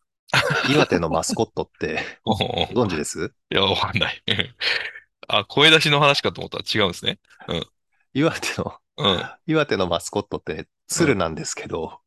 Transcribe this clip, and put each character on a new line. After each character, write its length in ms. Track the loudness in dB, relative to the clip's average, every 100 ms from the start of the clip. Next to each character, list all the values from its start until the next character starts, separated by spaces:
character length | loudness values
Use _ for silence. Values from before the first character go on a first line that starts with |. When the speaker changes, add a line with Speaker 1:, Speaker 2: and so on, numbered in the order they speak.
| _ _ _ 0 2 0
Speaker 1:
岩 240 | 2 4 4
手 120 | 2
の 100 | 2
マ 140 | 0
ス 100 | 0
コ 100 | -2
ッ 80 | -2
ト 100 | -4
っ 60 | -8 _
て、 200 | -6 -4 -8
Speaker 2:
<laughs> 120 | -6
お 80 | -2
う。 340 | 0 0 0 0
Speaker 1:
ご 100 | 2
存 20 | 2
知 60 |
で 80 | 0
す？ 300 | -4 -6 -8 -8 _
Speaker 2:
い 40 |
や、 80 | 0
わ 120 | 2
か 180 | 2 0
ん 60 | 0
な 120 | -2
い。 120 | -4
<laughs> 300 | -4 -2 -4 -4 -2 -2 -4 -12 -20 _ -2
あ、 180 | 0
声 240 | 0 4 6
出 100 | 6
し 80 | 4
の 100 | 4
話 220 | 4 4
か 100 | -2
と 100 | -4
思 60 | -8
っ 20 |
た 80 | -8
ら 40 |
違 220 | -4 0 0
う 20 |
ん 20 |
で 40 | -2
す 80 |
ね。 140 | -6 -6 _ -16 -8
う 60 | -8
ん。 60 | -8 _ _ _ _
Speaker 1:
岩 180 | 0 0
手 280 | 0 -6 -4
の、 160 | -6 -10 _ -2
Speaker 2:
う 60 |
ん。 260 | 0 0 -4 -10 -2
Speaker 1:
岩 180 | 0
手 120 | 2 0
の 100 | 2
マ 120 | 0
ス 100 | 0
コ 100 | -4
ッ 80 | -4
ト 100 | -8
っ 60 |
て 100 | -6
ね、 140 | -8 -10 _ -6
鶴 280 | 0 2
な 140 | 2 0
ん 60 |
で 100 | -4
す 100 | -8
け 120 | -10 -8
ど、 340 | -6 -8 -12